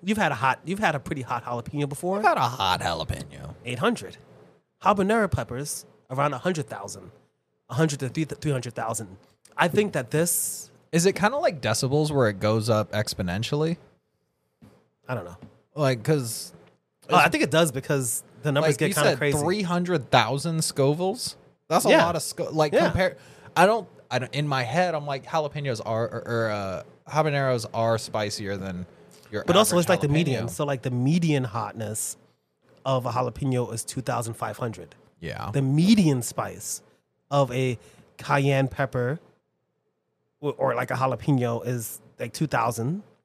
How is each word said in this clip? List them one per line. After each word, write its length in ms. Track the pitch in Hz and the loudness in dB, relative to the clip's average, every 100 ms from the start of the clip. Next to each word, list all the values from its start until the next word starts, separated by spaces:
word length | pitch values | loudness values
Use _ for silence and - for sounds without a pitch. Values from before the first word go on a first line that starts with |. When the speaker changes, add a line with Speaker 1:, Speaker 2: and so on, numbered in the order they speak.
Speaker 1:
You've 160 | 175 214 | -2 0
had 120 | 170 | 0
a 40 | 131 | 2
hot, 240 | 131 127 | 2 0
you've 140 | - 196 | -2 0
had 160 | 208 | 0
a 60 | 147 | 0
pretty 220 | - 147 | -4 -8
hot 220 | 120 123 | -4 -6
jalapeno 440 | 120 123 - 143 143 | -4 -8 -6 -4 -4
before. 300 | 139 175 196 | -4 -4 2
Speaker 2:
I've 60 | |
had 120 | 220 294 | 2 4
a 40 | |
hot 400 | 123 120 95 90 | 2 0 0 2
jalapeno. 760 | - 82 78 - - 71 69 - | 0 -4 -6 -8 -10 -14 -16 -14
Speaker 1:
Eight 140 | 120 123 | -10 -2
hundred. 360 | 160 160 95 - - - - _ _ _ | -2 -2 -8 -16 -20 -20 -20 _ _ _
Habanero 480 | 185 202 190 226 202 | 2 2 2 2 2
peppers 540 | - 117 123 147 - - _ _ | -2 -4 -8 -8 -10 -14 _ _
around 220 | 131 143 | -2 -2
a 60 | 135 | 0
hundred 300 | 175 180 131 | -4 -4 -6
thousand, 420 | 104 101 101 92 - _ _ _ _ _ | -10 -12 -14 -18 -20 _ _ _ _ _
a 60 | |
hundred 260 | 120 160 143 | 0 2 2
to 80 | 135 | -4
three, 160 | 156 | -4
three 280 | 156 - 151 | -4 -4 -2
hundred 220 | 135 123 | -2 -4
thousand. 420 | - 113 113 101 98 _ _ _ - | -6 -4 -6 -8 -16 _ _ _ 0
I 100 | 170 | 2
think 240 | 185 208 | 2 0
that 160 | 156 120 | -2 -2
this 600 | 151 175 - - - - _ _ | 0 0 0 -4 -8 -14 _ _
Speaker 2:
Is 120 | 165 175 | 2 4
it 80 | |
kinda 220 | 196 202 277 | 4 0 2
like 220 | 330 165 | 0 0
decibels 500 | 110 107 131 147 151 | -2 0 2 2 2
where 180 | 143 117 | 4 2
it 100 | 101 | 2
goes 300 | 104 113 107 | 2 2 4
up 220 | 107 104 | 2 2
exponentially? 840 | 104 104 - 92 90 - 147 160 175 - _ _ _ _ _ _ _ - _ _ _ - | -2 -4 -2 -2 -2 -2 0 0 -2 -8 _ _ _ _ _ _ _ -20 _ _ _ -8
Speaker 1:
I 60 | |
don't 100 | 127 | -8
know. 120 | 87 87 - _ _ | -8 -16 -20 _ _
Speaker 2:
Like, 280 | - 143 123 | -2 0 0
'cause 500 | 107 151 120 113 - - - _ _ _ _ | 0 0 0 -8 -12 -18 -20 _ _ _ _
Speaker 1:
Oh, 80 | 175 | 4
I 80 | |
Speaker 2:
it's 80 | 151 | 6
Speaker 1:
think 120 | 302 | 4
it 60 | 151 | 2
does 200 | 156 170 | 4 4
because 520 | 131 - 143 127 - - - | 0 -2 -2 0 -4 -8 -6
the 80 | 151 | 0
numbers 200 | 139 156 | 2 2
Speaker 2:
like, 40 | 147 | 2
Speaker 1:
get 100 | 156 | 2
Speaker 2:
you 60 | |
Speaker 1:
kinda 160 | 151 147 | 4 2
Speaker 2:
said 80 | 139 | 4
Speaker 1:
crazy. 200 | 147 139 | 2 2
Speaker 2:
three 240 | 147 202 | 2 0
hundred 480 | 185 175 175 175 120 | 0 0 0 -2 4
thousand 480 | 131 110 139 170 160 | 4 4 0 -2 -2
Scovilles? 760 | 160 - 139 151 185 240 - - _ _ _ | -2 2 2 2 -2 -4 -8 -12 _ _ _
That's 160 | 160 | 2
a 60 | 240 | 6
Speaker 1:
Yeah. 140 | 311 | 6
Speaker 2:
lot 120 | 170 170 | 6 0
of 60 | |
Sco-, 280 | - - 165 | -6 -6 -6
like, 200 | 160 151 | 0 2
Speaker 1:
Yeah. 120 | 208 339 | 4 2
Speaker 2:
compare, 300 | 170 185 - - - - - | 2 0 -2 -20 -20 -6 4
I 100 | 185 | 6
don't, 220 | 226 185 - - | 4 -2 -18 -4
I 80 | 127 | -4
don't, 120 | 123 | -2
in 120 | 143 147 | -4 -2
my 160 | 135 | -2
head, 320 | 120 156 180 | 0 0 0
I'm 120 | 160 143 | -2 -4
like, 200 | 135 - | -8 -2
jalapenos 540 | 160 151 151 143 113 | -2 -2 -4 -4 -4
are, 200 | - 113 117 | -2 -2 -2
or, 160 | - - | -6 -4
or, 220 | 117 113 | -2 0
uh, 320 | 104 98 90 - - - | -2 -4 -8 -10 -20 -6
habaneros 580 | 143 156 143 135 127 110 | 0 0 2 0 0 -2
are 240 | 110 113 113 | -2 2 0
spicier 580 | - 113 107 - 101 98 | 0 -4 -4 -4 -6 -6
than 300 | 95 90 90 - - - - | -6 -8 -10 -14 -20 -20 -8
your 100 | 107 | -6
Speaker 1:
But 120 | - 180 | 2 4
also, 180 | 214 | 6
Speaker 2:
average 100 | 175 | 4
Speaker 1:
it's 40 | 170 | 4
like 120 | 180 | 2
the 60 | 147 | 4
Speaker 2:
jalapeno. 40 | |
Speaker 1:
median. 360 | 147 165 123 117 | 2 2 0 -4
So, 160 | - | -4
like, 180 | 147 139 | -4 -2
the 80 | 131 | -2
median 500 | 123 131 170 165 143 | 0 2 2 2 2
hotness 720 | 127 107 104 110 107 107 - - _ _ _ _ _ _ | 0 -4 -6 -6 -6 -6 -8 -10 _ _ _ _ _ _
of 200 | 131 131 123 | -2 0 0
a 40 | |
jalapeno 640 | 117 127 110 135 127 120 | -2 -4 -2 -2 0 -2
is 120 | 117 | -6
two 160 | - - | -8 -8
thousand 340 | 123 120 113 | -4 -4 -4
five 240 | 113 113 104 | -6 -8 -4
hundred. 360 | 123 104 80 - _ _ | -6 -6 -14 -20 _ _
Speaker 2:
Yeah. 300 | 82 62 - | -10 -8 -4
Speaker 1:
The 100 | 110 | -2
median 600 | 135 143 180 226 165 135 | 2 4 6 6 6 2
spice 600 | 117 - 104 92 - - _ _ _ _ _ | -2 -6 -8 -8 -10 -10 _ _ _ _ _
of 200 | 143 135 | 0 2
a 260 | 120 131 120 - - _ - | 0 -2 -4 -10 -20 _ -18
cayenne 500 | - 143 139 135 135 | 0 2 4 2 2
pepper 500 | - 135 131 123 160 _ _ _ _ _ _ _ _ _ _ _ _ | 0 -2 -2 -4 -4 _ _ _ _ _ _ _ _ _ _ _ _
or, 120 | 147 139 | -6 -2
or, 160 | 135 | 0
like, 160 | 120 123 | 0 -2
a 40 | |
jalapeno 720 | 123 131 120 - 139 120 117 98 | 0 0 0 0 2 2 -2 -4
is, 340 | 123 110 - _ _ | -6 -6 -12 _ _
like, 140 | 120 | -10
two 140 | - 151 | -4 -2
thousand. 540 | 127 117 120 127 185 - _ | 0 0 0 -4 -4 -8 _